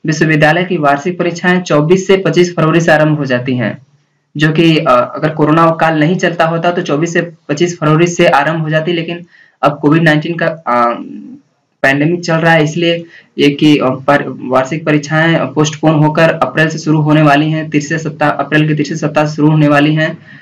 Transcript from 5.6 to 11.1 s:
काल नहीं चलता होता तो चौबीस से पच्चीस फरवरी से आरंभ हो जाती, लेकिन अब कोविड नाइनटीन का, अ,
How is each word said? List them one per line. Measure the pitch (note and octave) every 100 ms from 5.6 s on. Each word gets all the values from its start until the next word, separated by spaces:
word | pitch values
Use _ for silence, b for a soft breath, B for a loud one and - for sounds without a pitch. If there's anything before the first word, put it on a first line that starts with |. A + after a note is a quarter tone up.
| E3
काल | D#3+ E3 D#3
नहीं | D3+ F#3
चलता | F3 E3
होता | D#3+ E3 F3
तो | F3
चौबीस | E3+ D3 E3
से | F3+
पच्चीस | E3+ - - D3+ F3 E3+
फरवरी | D3+ D#3 F3
से | F3 E3+
आरंभ | C3+ D3 E3
हो | D#3
जाती, | D#3 D#3+
लेकिन | E3+ E3 F3 F3 b b b
अब | C#3 D3
कोविड | D3 D#3+
नाइनटीन | E3 D3+ D#3+
का, | E3 C3+
अ, | - A#2+ A#2+ A#2+ A#2 -